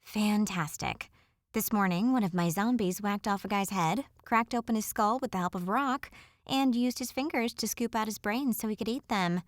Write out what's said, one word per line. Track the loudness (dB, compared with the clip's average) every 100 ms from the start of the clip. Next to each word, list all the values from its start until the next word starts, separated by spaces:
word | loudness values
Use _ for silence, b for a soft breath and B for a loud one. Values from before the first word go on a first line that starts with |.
Fantastic. | -8 -2 2 2 2 0 -4 -4 -6 -6 -12 b b b _
This | -4 0
morning, | 2 4 4 2
one | 4
of | 2
my | 2 0
zombies | 2 2 2 2 0
whacked | -2 -2 -2
off | -2
a | 0
guy's | -2 0
head, | 0 2 0 -4 _
cracked | -2 0 0
open | -2 0
his | -2
skull | -2 0 2 2
with | -2
the | -2
help | -2
of | -4 -2
rock, | 0 0 -2 -6 B B B -4
and | 2 2
used | 4 2 0
his | -6
fingers | -4 -2 0 -2
to | -2 -4
scoop | -2 -2
out | -2 -2
his | -4
brains | -2 0 0 0
so | -2
he |
could | -2 -2
eat | -4 -2
them. | 0 2 0